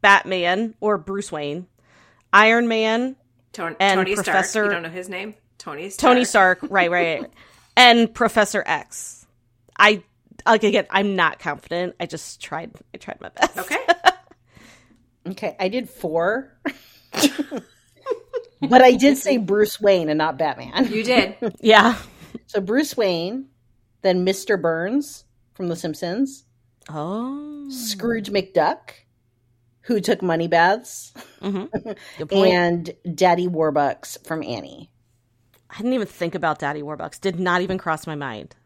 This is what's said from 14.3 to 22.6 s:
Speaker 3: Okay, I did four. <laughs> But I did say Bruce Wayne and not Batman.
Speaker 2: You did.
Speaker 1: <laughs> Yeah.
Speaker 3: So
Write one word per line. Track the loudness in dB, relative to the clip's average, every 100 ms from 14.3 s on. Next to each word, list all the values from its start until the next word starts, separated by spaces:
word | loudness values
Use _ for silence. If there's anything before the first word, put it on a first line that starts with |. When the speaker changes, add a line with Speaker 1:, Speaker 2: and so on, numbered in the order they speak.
| _ _ _ -20 -20 _ _ _ _ -16
Speaker 3:
Okay, | -8 -8 -4
I | -4
did | -4 -8
four. | -10 -4 -2 0 -2 -6 _ -10 -10 -20 _ _
<laughs> | 0 0 0 -10 -10 -14 _ _ _ -10 -10 -8 -12 -12 _
But | 4 8
I | 8
did | 8 4 2
say | 0 -2
Bruce | 0 0 0 2
Wayne | 2 2 2
and | -2
not | -2 -2
Batman. | -4 -4 -8 -2 -2
Speaker 2:
You | -2
did. | 0 0 0 -4 -8 -4
Speaker 1:
<laughs> |
Yeah. | 6 8 6 2 -8 -20 -20 -20 _
Speaker 3:
So | -6